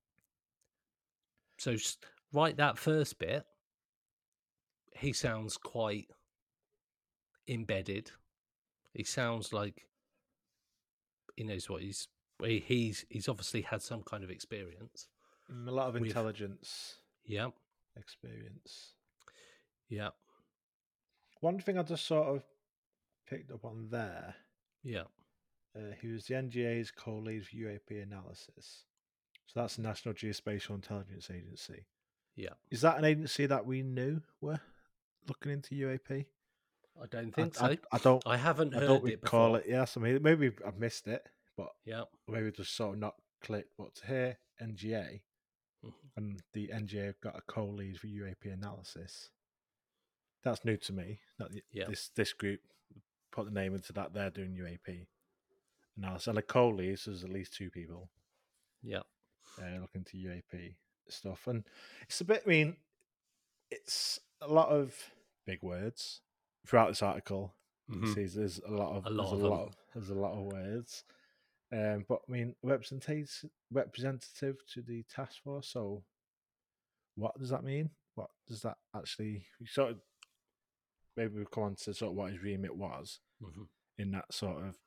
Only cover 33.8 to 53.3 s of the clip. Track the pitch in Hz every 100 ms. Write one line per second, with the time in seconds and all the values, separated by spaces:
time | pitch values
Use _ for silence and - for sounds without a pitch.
33.8 | 135 127 131 156 - - 147 156 - -
34.8 | _ _ _ _ - - 147 143 - 139
35.8 | 135 131 - 139 143 _ _ _ _ _
36.8 | _ - 117 117 117 151 165 - 123 156
37.8 | - 117 131 127 117 120 156 151 151 127
38.8 | 143 135 123 107 - 117 113 113 101 127
39.8 | 127 123 113 135 151 160 135 101 104 98
40.8 | 117 - 104 120 - _ _ - - -
41.8 | 110 113 - - - 113 110 101 92 -
42.8 | 107 104 104 - _ _ - 107 - -
43.8 | - - - 131 127 120 _ - 113 98
44.8 | 107 110 87 98 - _ _ _ _ _
45.8 | 113 - 139 - 107 101 - 110 101 110
46.8 | 104 104 101 98 107 - - 117 104 101
47.8 | 98 90 107 101 98 92 101 95 101 -
48.8 | 95 - 92 - - _ _ _ _ _
49.8 | _ _ _ _ _ _ 131 113 117 104
50.8 | - 95 87 104 _ - 107 98 - 104
51.8 | 95 101 - - 101 - 98 101 _ _
52.8 | _ 107 - _ _